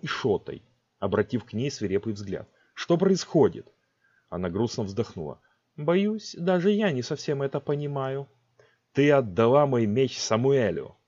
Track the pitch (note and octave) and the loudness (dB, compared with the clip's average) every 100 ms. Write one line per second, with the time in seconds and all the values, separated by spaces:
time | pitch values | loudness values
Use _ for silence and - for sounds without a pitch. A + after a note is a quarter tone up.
0 | - - A#2+ F#2+ - - _ _ _ - | -8 -4 0 0 -2 -16 _ _ _ -6
1 | G2 G2+ G#2 A#2 - A2 C#3+ - G2 G2 | -2 0 0 -4 -6 -6 -6 -4 -4 -4
2 | A2+ G#2 G2 F2 - _ _ - - E3+ | -4 -8 -8 -10 -12 _ _ -8 0 2
3 | F#3 F#3 - E3+ G#2 - - _ _ _ | 2 0 0 4 4 2 -18 _ _ _
4 | _ _ - F2 F#2 F#2+ A2+ - G2 G2+ | _ _ -12 -6 -4 -2 -2 -4 -6 -6
5 | A2 - D2 - _ _ _ - D3 F3+ | -6 -8 -12 -12 _ _ _ -8 0 0
6 | G#3 G#3+ - - F3 F3+ F#3+ G#3 G#3 B2+ | 0 -4 -10 -6 0 2 2 2 0 -2
7 | A#2+ D3+ - C#3 C#3 D3 - D3 D3 C#3 | -4 -6 -4 -4 -2 -4 -4 -4 -4 -6
8 | C3+ C#3 C#3 _ _ _ _ _ _ - | -6 -6 -10 _ _ _ _ _ _ 2
9 | C#3+ C#3+ A2+ F2 A2+ C#3 C#3+ A#2+ G#2+ A2+ | 6 6 4 4 6 6 4 2 2 2
10 | C3 - - A2+ C3 C#3 G#2 D#2 C2 - | 0 -2 -2 2 4 4 2 -2 -8 -16